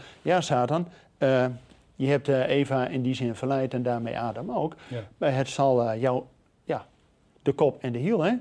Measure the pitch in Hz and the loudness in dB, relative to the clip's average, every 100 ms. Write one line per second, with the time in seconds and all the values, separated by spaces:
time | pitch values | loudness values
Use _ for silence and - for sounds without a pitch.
0 | - - 151 180 - 131 135 156 175 - | -12 -6 0 2 2 2 2 0 -2 -10
1 | - - 135 131 127 120 - - _ - | -20 -2 2 4 2 -2 -14 -20 _ -4
2 | 135 143 - 131 131 143 139 135 123 131 | 0 2 2 0 2 0 2 0 0 -2
3 | 127 127 123 110 131 135 131 123 123 120 | -2 0 -2 -2 -2 -2 -2 -2 -2 -2
4 | 117 - 117 110 185 226 160 - - 120 | -4 -4 -4 -6 -6 -4 -4 -6 -12 -10
5 | 101 - 151 131 135 - 139 123 117 110 | -12 -4 0 0 -2 0 2 4 2 0
6 | 131 127 - _ _ _ - 135 - _ | 0 0 -4 _ _ _ -6 -6 -8 _
7 | _ _ _ _ 143 135 147 - 127 120 | _ _ _ _ -4 2 2 2 -4 -4
8 | 165 226 165 247 | 0 0 2 0